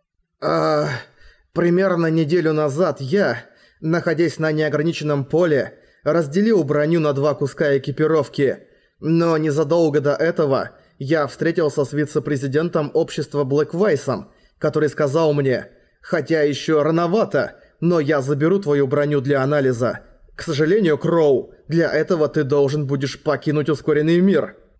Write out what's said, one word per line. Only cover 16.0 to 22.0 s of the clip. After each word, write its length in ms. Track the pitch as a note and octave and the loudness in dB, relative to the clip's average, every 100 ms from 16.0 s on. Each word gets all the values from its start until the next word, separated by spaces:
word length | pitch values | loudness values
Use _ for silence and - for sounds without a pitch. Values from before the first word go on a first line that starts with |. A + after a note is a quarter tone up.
«Хотя 400 | - E3+ C3 D#3+ | -6 -4 0 2
ещё 420 | D3 C3 - D#3 | 2 0 0 2
рановато, 760 | D3 E3 E3+ G#3+ G3+ D3 A2+ - _ _ | 2 0 0 0 0 0 -2 -8 _ _
но 200 | E3 F3 | 0 0
я 220 | C#3+ D3+ | 2 0
заберу 380 | C3 C#3+ D#3+ G3 | 0 0 0 0
твою 280 | E3+ C#3+ C3+ | 0 0 2
броню 340 | C#3+ D3 D3 | 0 0 0
для 200 | C3 C#3 | 0 0
анализа. 600 | C3+ D3 C3 A#2 A#2+ - - - - - | 2 2 0 0 -2 -4 -12 -20 -20 -14
К 60 | |
сожалению, 560 | - C#3+ D#3 G#3 F3+ D3 | -6 -2 2 2 2 0
Кроу, 560 | D#3+ E3+ D3+ C3 - - - | 0 2 4 2 -2 -16 -4
для 240 | D#3+ D#3+ | 0 0
этого 360 | D3+ | 0